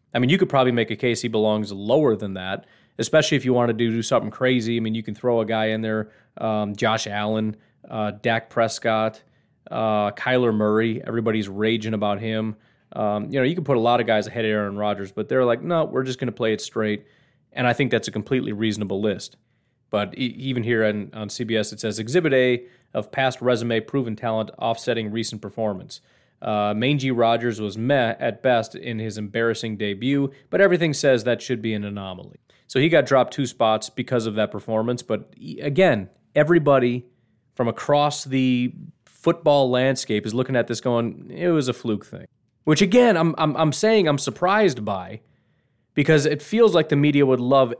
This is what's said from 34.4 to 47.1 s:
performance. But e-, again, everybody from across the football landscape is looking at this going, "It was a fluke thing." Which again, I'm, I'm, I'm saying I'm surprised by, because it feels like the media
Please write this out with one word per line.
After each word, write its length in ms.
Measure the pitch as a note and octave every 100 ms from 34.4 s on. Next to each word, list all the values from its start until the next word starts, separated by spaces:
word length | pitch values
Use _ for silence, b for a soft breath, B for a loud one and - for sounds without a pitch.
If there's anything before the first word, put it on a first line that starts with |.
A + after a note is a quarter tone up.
| G#2
performance. 540 | G#2+ - A2 A2+ B2
But 280 | - A2 - -
e-, 220 | D#3+ -
again, 500 | D3 C#3+ F#3 A2+ F#2 _ _
everybody 720 | D3 D3+ E3+ D3 C3+ B2 B2 - _ _ _ _
from 140 | - A#2
across 560 | A2+ - D3 D3 C#3+
the 500 | C#3 C3 B2+ B2 B2 - - - _
football 640 | - - E3+ D3+ C#3+ C3
landscape 560 | B2 C3 B2+ - G#2+ G#2+
is 80 |
looking 220 | A#2 B2+ B2+
at 100 | A2+
this 160 | A2+
going, 480 | B2+ A#2+ A#2 - -
"It 200 | C#3+ F3
was 180 | D#3+ B2+
a 60 |
fluke 340 | A2+ A#2 G#2 -
thing." 180 | F2+ - _ _ _ -
Which 180 | D3+
again, 340 | G3 A#3+ A#3+ F3
I'm, 160 | E3 D#3+
I'm, 180 | D#3 D3
I'm 140 | D#3
saying 360 | C3+ G#3+ A3 E3
I'm 120 | C#3+
surprised 640 | - A2+ F3+ G#3 G3+ A#2+ G#2
by, 360 | F#2+ F2+ G#2+ - _ _ _ _ _ _ -
because 320 | C#3+ D#3 C#3+
it 120 | D3
feels 360 | - A3 A3+ E3+
like 140 | D#3
the 60 | C#3+
media 300 | D3